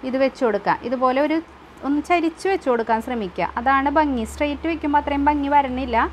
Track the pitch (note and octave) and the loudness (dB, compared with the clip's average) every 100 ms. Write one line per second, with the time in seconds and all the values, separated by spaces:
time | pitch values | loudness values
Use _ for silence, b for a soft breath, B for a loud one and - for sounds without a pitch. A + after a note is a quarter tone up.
0 | C4 C4 C4+ - B3 G#3 F3+ D#3+ A#3+ B3+ | -4 0 0 0 0 0 0 -2 -2 0
1 | B3+ B3+ D4 D#4+ E4 - - - C4+ D4 | 2 2 2 0 -4 -18 -20 -10 -2 -2
2 | C#4+ F4 E4 E4 F#4 F#4+ - A#3+ A3+ A3+ | 0 0 0 -2 -2 -2 0 0 2 -2
3 | A#3+ B3 G3 - E3+ - A#3 C4+ C#4 D4 | -2 -6 -6 -4 -4 -2 2 2 2 2
4 | D4+ B3+ A3 - D4 C#4+ D#4+ E4 D4+ D4 | 2 0 -4 -2 -2 -2 -4 -4 0 0
5 | C#4+ C#4 C#4+ D4 C#4 C#4+ C4+ B3+ C4 A3+ | 0 0 2 2 2 2 2 -2 -2 0
6 | D4+ | 0